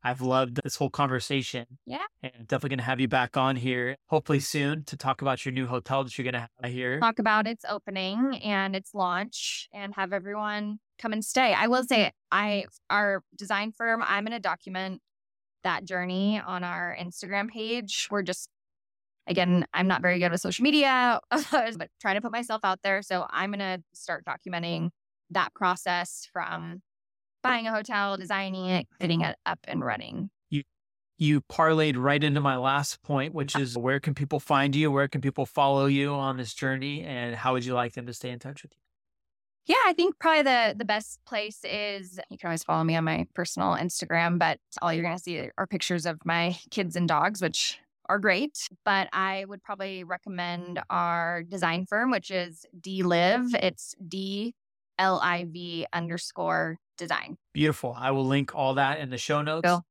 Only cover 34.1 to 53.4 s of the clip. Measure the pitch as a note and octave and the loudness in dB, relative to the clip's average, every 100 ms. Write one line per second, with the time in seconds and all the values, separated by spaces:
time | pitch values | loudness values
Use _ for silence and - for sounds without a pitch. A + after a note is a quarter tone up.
34.1 | C#3+ C#3+ C#3+ - C#3+ C#3 C#3 D#3 C#3 C#3+ | -2 -2 -2 2 4 4 4 4 4 2
35.1 | C#3+ C3+ C3+ C3+ - C#3 C#3 C#3 C#3 C#3+ | 0 -2 -2 -4 2 4 6 4 4 2
36.1 | C#3+ C3+ B2+ A#2 - C3+ C3 C#3 C#3+ E3 | 0 -2 -4 -6 -4 -2 -2 -4 -6 -6
37.1 | B2+ A#2+ A#2 B2+ B2+ B2 B2 A#2+ - A#2+ | -6 -4 -2 0 0 0 0 -2 -4 -12
38.1 | A#2 B2+ B2 C3 C#3 - _ _ _ _ | -10 -10 -10 -12 -16 -18 _ _ _ _
39.1 | _ _ _ _ _ - G4 A4 E4+ F4+ | _ _ _ _ _ 0 4 4 4 2
40.1 | - E4 D#4 C#4 B3+ A3 G#3 G#3+ G#3+ G#3+ | 4 4 6 6 4 4 0 -2 -2 -2
41.1 | - - A3+ G#3 G#3 - G3+ G#3 G3+ F#3 | -16 -6 -6 -4 -8 -8 -4 -4 -6 -10
42.1 | F3+ - F#3+ F3 E3 - D#3+ E3 E3 E3 | -14 -14 -8 -4 -4 0 2 4 4 2
43.1 | D#3 F3 - F3 - F#3 F3 F3 - F3 | 0 -2 -4 -4 0 2 2 0 -4 -2
44.1 | E3 E3+ F3 E3 D#3 _ - E3+ E3 E3+ | 2 2 4 2 0 _ -4 -2 0 -2
45.1 | F3 F3+ E3 C3+ - F#3+ F3 - F3 E3 | -4 -6 -6 -6 -6 -4 -2 0 0 -2
46.1 | D#3+ F3+ E3+ E3+ F3+ - - F3+ E3+ E3+ | -4 0 2 2 -2 -6 -4 -2 0 4
47.1 | D#3 E3+ G#3 F3+ - - - _ _ _ | 4 4 2 -2 0 -2 -4 _ _ _
48.1 | G3+ G3+ F#3 D4 - - F#3 - G3 F#3+ | 2 4 4 2 -4 -10 -6 2 2 2
49.1 | - F#3+ F#3+ G3 G3+ - G3 G3 F#3+ F3 | 0 0 -2 -6 -12 -10 -8 -6 -8 -6
50.1 | F3+ - F#3 F3 F3 F3 F3 - F3 F3 | -6 -6 -4 -4 -4 -6 -8 -2 0 2
51.1 | E3+ E3+ F3 E3+ F#3+ F3 E3+ F#3 G#3 B3+ | 0 0 -2 -6 -2 0 0 -2 0 2
52.1 | A3+ - F#3+ F3 D#3+ - F3+ F#3+ F#3+ F3+ | 0 -2 -4 -4 -10 -20 -14 -8 0 4
53.1 | E3+ F3 A#3 | 6 6 4